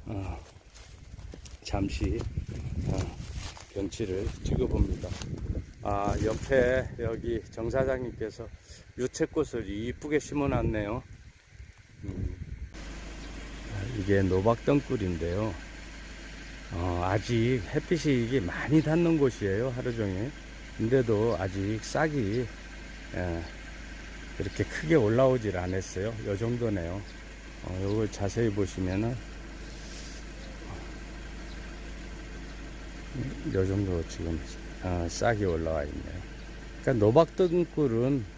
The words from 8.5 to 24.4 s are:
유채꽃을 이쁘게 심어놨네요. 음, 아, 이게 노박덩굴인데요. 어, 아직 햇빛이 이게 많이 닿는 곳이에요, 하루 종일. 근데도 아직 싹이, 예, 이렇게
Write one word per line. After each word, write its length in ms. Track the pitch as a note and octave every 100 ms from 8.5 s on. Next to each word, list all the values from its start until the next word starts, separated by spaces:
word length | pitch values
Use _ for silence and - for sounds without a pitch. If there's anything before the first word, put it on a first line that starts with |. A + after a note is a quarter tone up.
| - - - - -
유채꽃을 720 | B2 - D#3+ D#3+ C#3 A#2+ G2
이쁘게 500 | G2+ A#2+ B2 D3+ D3
심어놨네요. 840 | - C#3+ C#3 B2 A2+ A2 G2+ B2 - - - - - - - - - - -
음, 340 | F#2+ - - - - - - - - - - - - - - -
아, 100 | G2+ G#2 A#2
이게 220 | F#2+ G2
노박덩굴인데요. 1300 | F#2+ F#2 G#2+ A#2 - C#3+ C#3 B2+ F#2+ E2 E2+ F#2 A2 E2 - - - - - - - - - - -
어, 300 | F#2 F2 F2
아직 580 | F#2 G#2 F#2 A#2 A#2 B2+ -
햇빛이 520 | D3 - E3+ D3+ B2+ A2+
이게 140 | C3
많이 420 | F2 - - D#3
닿는 360 | D3 E3 E3+ D#3+
곳이에요, 520 | C3+ - G2+ G2 C3
하루 260 | B2 B2 A#2
종일. 360 | G2+ F#2 B2+ - - - - -
근데도 560 | A2+ C3 A#2 G#2 A2+ F2
아직 400 | F#2+ F#2 G2 A2
싹이, 600 | - C3+ D#3+ D3 G2 A#2 A#2 - - - - - - F#2
예, 280 | F2+ E2 E2 - - - - - - - -
이렇게 240 | -